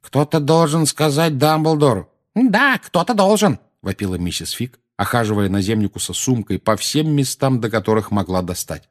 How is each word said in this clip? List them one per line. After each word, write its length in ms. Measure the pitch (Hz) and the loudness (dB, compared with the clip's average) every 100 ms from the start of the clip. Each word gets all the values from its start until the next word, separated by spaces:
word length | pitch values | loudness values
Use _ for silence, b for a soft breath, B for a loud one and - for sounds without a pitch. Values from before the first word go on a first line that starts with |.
Кто-то 380 | - 135 147 160 | -4 -2 0 -2
должен 460 | 143 160 165 160 151 | 2 2 2 2 -2
сказать 520 | - 156 139 165 139 | 0 0 2 0 2
Дамблдору. 720 | 151 156 156 156 143 104 85 _ _ | 2 2 2 2 2 2 -4 _ _
Да, 440 | - 254 208 277 247 | 0 2 4 2 0
кто-то 360 | - 180 175 | -2 -2 0
должен, 440 | 233 190 208 202 120 _ _ | 2 4 4 2 0 _ _
вопила 320 | - 95 101 | -8 -6 -4
миссис 380 | 90 87 80 82 | -4 -4 -6 -10
Фиг, 260 | - 123 _ _ _ | -8 -8 _ _ _
охаживая 520 | 98 123 113 107 98 | -2 0 0 0 0
наземникуса 640 | 98 95 110 101 - - | 0 0 0 -2 -4 -8
сумкой 460 | 87 - 123 98 92 | -6 0 0 0 -4
по 180 | - 107 | 0 -2
всем 340 | - 147 156 | -2 -2 0
местам, 500 | 143 131 - 135 131 | 0 0 -2 0 0
до 100 | 113 | -2
которых 400 | 110 98 110 107 | -4 0 0 0
могла 320 | 104 90 92 | -4 -2 -2
достать. 460 | 90 90 - 76 _ | -4 -8 -8 -12 _